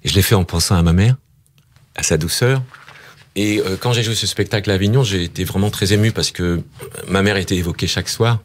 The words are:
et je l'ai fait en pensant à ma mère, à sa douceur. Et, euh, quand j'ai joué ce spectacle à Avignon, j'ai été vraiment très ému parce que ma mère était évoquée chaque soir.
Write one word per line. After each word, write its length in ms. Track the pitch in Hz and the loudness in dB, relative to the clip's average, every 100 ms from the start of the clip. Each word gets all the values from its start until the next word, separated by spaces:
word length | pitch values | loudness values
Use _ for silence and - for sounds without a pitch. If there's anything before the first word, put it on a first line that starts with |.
et 60 | - | 0
je 40 | |
l'ai 80 | 98 | 2
fait 120 | 92 | 4
en 100 | 104 | 2
pensant 320 | 85 85 - 92 | 2 -2 0 2
à 60 | |
ma 100 | 85 | 4
mère, 240 | 85 107 131 _ _ _ _ _ _ _ - | 4 4 2 _ _ _ _ _ _ _ -8
à 60 | |
sa 160 | - 82 | -2 0
douceur. 440 | 80 - 123 131 127 - - - - - - | 0 0 2 0 -2 -14 -20 -20 -20 -20 -12
Et, 260 | - 104 107 | -4 0 0
euh, 180 | 95 95 | -2 -2
quand 140 | 123 | -2
j'ai 80 | 120 | 0
joué 120 | 113 | 0
ce 120 | 110 101 | -2 -4
spectacle 440 | - 101 107 104 | -4 -2 -2 0
à 40 | |
Avignon, 300 | 95 101 120 | 0 2 2
j'ai 200 | 120 98 | 2 0
été 200 | 85 - | -4 -4
vraiment 260 | 90 95 104 | -4 0 -2
très 240 | - 98 | 0 0
ému 180 | 104 110 | 2 2
parce 200 | 107 82 | 0 -6
que 280 | - 90 87 - - - - - | -2 -2 -2 -4 -14 -16 -14 -2
ma 140 | 92 | 0
mère 160 | 98 98 | 2 0
était 180 | 87 92 | -2 -2
évoquée 300 | 87 82 - | -2 -4 -4
chaque 240 | - 82 | -4 -6
soir. 300 | - 113 117 | -2 0 0